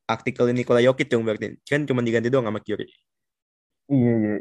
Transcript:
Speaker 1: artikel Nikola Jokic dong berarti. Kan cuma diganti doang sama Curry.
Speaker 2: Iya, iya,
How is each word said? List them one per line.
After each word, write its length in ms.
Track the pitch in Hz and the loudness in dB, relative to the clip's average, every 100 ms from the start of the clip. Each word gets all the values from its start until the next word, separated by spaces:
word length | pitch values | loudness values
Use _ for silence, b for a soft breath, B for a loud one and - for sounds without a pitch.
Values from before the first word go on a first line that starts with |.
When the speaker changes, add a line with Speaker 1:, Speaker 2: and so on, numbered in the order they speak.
| - | -8
Speaker 1:
artikel 400 | 113 127 - 120 | -6 -4 -2 0
Nikola 320 | 123 117 120 | 0 0 2
Jokic 240 | 127 127 139 | 4 2 0
dong 160 | 117 | -2
berarti. 400 | 113 104 107 - | -2 -4 -6 -10
Kan 240 | - 143 139 | -4 -4 0
cuma 160 | 127 | -2
diganti 320 | 120 113 117 | 0 0 0
doang 160 | 135 110 | 0 -2
sama 80 | 107 | -6
Curry. 320 | - 101 - _ _ _ _ _ _ _ _ _ - | -6 -8 -8 _ _ _ _ _ _ _ _ _ -2
Speaker 2:
Iya, 280 | 135 120 113 | 2 2 2
iya, 160 | 107 101 | 0 -4